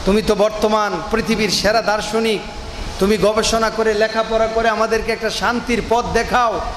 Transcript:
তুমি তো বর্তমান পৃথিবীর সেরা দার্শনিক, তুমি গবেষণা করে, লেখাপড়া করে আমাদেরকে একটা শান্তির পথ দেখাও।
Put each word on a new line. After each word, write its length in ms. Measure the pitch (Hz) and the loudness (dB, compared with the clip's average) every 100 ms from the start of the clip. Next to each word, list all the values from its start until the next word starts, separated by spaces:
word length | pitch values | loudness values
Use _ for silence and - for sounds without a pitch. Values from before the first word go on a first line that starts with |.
তুমি 180 | 190 214 | 2 2
তো 120 | 202 | 2
বর্তমান 580 | 202 214 214 214 214 208 175 151 | 2 2 2 0 2 0 -2 -2
পৃথিবীর 400 | 220 175 214 214 | -2 0 0 0
সেরা 320 | - 196 226 | 0 2 2
দার্শনিক, 580 | 196 214 202 220 226 196 - - - - - - | 0 -2 0 0 0 -2 -4 -12 -12 -8 -8 0
তুমি 180 | 196 214 | 2 4
গবেষণা 540 | 196 214 214 226 220 | 2 2 0 0 0
করে, 240 | 220 220 | 0 0
লেখাপড়া 520 | 208 220 226 220 220 226 | 2 0 0 -2 0 0
করে 220 | 226 226 | 2 0
আমাদেরকে 440 | 214 220 220 214 | 2 0 0 -2
একটা 180 | 220 220 | -4 -4
শান্তির 520 | - 196 240 240 233 - | -2 -2 -2 -2 -2 2
পথ 160 | 233 196 | 0 2
দেখাও। 460 | 214 196 233 233 180 160 | -2 0 0 0 -2 -6